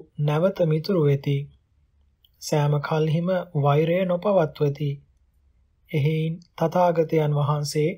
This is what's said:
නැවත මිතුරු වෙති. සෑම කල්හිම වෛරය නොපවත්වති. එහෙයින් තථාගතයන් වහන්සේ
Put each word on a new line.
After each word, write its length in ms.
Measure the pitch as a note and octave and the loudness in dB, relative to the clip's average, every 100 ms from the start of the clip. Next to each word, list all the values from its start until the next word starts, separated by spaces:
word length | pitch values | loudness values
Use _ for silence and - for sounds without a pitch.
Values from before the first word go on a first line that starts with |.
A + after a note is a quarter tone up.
| - - | -6 -4
නැවත 420 | D3 D3 F#3 G3 | -2 2 0 0
මිතුරු 420 | E3+ D#3 D#3 F#3+ | 0 0 0 0
වෙති. 340 | D3 C#3 C#3+ C#3 C#3+ _ _ _ _ _ _ _ _ _ | 2 0 0 -4 -6 _ _ _ _ _ _ _ _ _
සෑම 320 | - D#3 D3 D3 | -2 0 2 0
කල්හිම 500 | C#3+ D#3+ D#3 D#3+ E3+ F#3 - D3+ | -2 0 0 0 0 -2 -2 -2
වෛරය 420 | C#3+ C#3+ D#3+ F3 | 2 2 2 0
නොපවත්වති. 880 | F#3 F3 - D3+ D3+ - D3 C#3 D3 C#3+ _ _ _ _ _ _ _ _ _ | 0 0 2 2 0 0 -2 -2 -6 -6 _ _ _ _ _ _ _ _ _
එහෙයින් 420 | D#3+ C#3+ D#3+ D#3+ E3 - | -2 0 0 -4 -6 -14
තථාගතයන් 840 | - E3 F3+ F3+ E3 D#3+ D#3+ D3+ | -4 -2 2 2 2 0 0 0
වහන්සේ 560 | D3 D3 D3+ D3 D#3 D3+ | 0 0 -2 -2 -2 -2